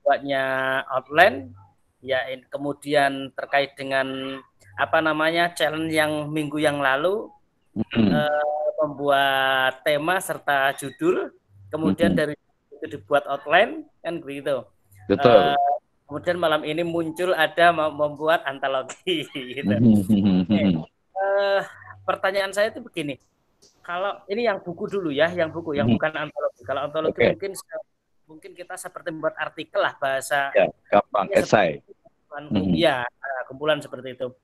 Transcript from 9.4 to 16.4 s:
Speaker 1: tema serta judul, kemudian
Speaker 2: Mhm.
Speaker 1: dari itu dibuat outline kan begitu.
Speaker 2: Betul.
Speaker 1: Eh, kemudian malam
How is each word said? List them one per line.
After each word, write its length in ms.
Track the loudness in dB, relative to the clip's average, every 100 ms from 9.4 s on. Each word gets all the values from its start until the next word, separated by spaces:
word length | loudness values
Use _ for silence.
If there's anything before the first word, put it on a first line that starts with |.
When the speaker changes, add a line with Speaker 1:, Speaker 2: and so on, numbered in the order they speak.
| 2 2 2 0
Speaker 1:
tema 320 | -2 0 0 -2
serta 560 | -4 -6 0 2 2
judul, 560 | -2 -10 -2 0 0 -4 _ _ -20 -10
kemudian 420 | -2 0 2 2
Speaker 2:
Mhm. 60 | 2
Speaker 1:
dari 160 | 0 -4 _ _ _
itu 120 | -14 -12
dibuat 400 | -12 0 0 2
outline 560 | -6 2 4 4 -2 -14 _
kan 160 | -8 -8
begitu. 480 | -8 -8 -4 -4 -6 _ _ -20
Speaker 2:
Betul. 480 | -2 0 4 4 4
Speaker 1:
Eh, 40 | 0 -2 -4 _ _
kemudian 320 | _ -8 -6
malam 300 | -4